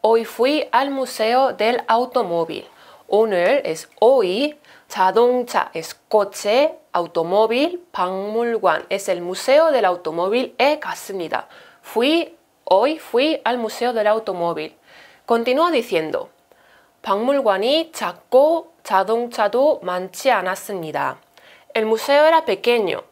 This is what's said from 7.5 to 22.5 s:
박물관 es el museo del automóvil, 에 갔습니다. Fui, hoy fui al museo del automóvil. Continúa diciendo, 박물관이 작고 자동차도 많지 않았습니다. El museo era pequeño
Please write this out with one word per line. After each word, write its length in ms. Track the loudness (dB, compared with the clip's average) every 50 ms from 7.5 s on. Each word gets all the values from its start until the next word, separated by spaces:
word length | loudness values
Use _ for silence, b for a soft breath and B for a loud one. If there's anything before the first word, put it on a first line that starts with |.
| 2 0 0 -2 -2 -6 -14 _ _
박물관 960 | -4 -4 -4 -4 -6 -6 -4 -4 -2 -2 -2 -2 0 0 0 0 0 -2 -6
es 200 | -6 -6 -2 -4
el 120 | -4 -4
museo 520 | -4 -8 -8 -6 0 2 4 4 6 4 4
del 120 | 2 2
automóvil, 680 | 2 0 0 -4 -6 -4 -2 -2 0 0 -2 -2 -4 -2 _
에 200 | 0 0 0 0
갔습니다. 680 | -4 -10 -12 -12 -12 -10 -8 -8 -6 -4 -4 -6 -6 B B B B B B B B
Fui, 540 | -6 -2 0 2 2 2 0 0 -4 -10 _ _ _ _ _ _
hoy 340 | 2 2 2 4 2 -2 -4
fui 420 | -10 -4 0 0 2 2 0 -2 -2
al 140 | -4 -2 -2
museo 340 | -4 -6 -6 -4 -4 -2 -2
del 140 | 0 2
automóvil. 720 | 2 0 0 -2 -6 -4 -4 -2 -4 -4 -4 -8 -12 _ _ B B B B B B B B B
Continúa 440 | 0 0 0 2 0 2 2 2 2
diciendo, 600 | 2 0 -2 0 -2 -2 -2 -2 -4 -6 -6 -8 _ _ _ _ b b b b b b b b b b _
박물관이 920 | -2 -2 -2 0 0 0 0 2 2 0 2 0 0 0 0 -2 -4 -8
작고 800 | -8 -8 -8 -8 -10 _ _ 4 4 6 6 4 0 -2 -8 _ _ _
자동차도 960 | -2 0 0 2 2 0 -2 -2 -4 -2 -2 -2 0 2 2 2 2 2 0 -2
많지 480 | -6 -6 -6 -6 -8 -12 -4 0 2
않았습니다. 880 | 2 2 0 -2 -6 -6 -8 -10 -8 -8 -8 -6 -6 -4 -4 -4 -6 -8 _ _ b b b b b b b b -2
El 120 | -2 0
museo 380 | 2 0 -2 2 2 4 6 6
era 200 | 6 4 4 2
pequeño 580 | 0